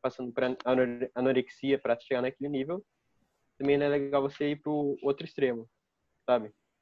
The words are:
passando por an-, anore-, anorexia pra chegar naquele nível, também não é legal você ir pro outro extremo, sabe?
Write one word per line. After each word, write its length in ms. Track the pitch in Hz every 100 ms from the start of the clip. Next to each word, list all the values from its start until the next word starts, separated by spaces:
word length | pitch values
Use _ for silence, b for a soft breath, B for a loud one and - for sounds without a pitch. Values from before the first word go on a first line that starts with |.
passando 280 | 131 - 127
por 120 | 120
an-, 140 | 127 127 123
anore-, 440 | 127 127 120 123 -
anorexia 640 | 127 127 120 - 139 135
pra 180 | - 117
chegar 220 | - 127
naquele 280 | 127 139 143
nível, 360 | 143 139 180 - _ _ _ _ _ _ _
também 200 | 139 143
não 80 | 143
é 20 |
legal 320 | 143 139 139
você 280 | 139 139 147
ir 100 | 151
pro 360 | 151 151 147 135
outro 240 | 139 139 135
extremo, 420 | - 135 117 113 _ _ _ _ _ -
sabe? 220 | 123 107 _ _ _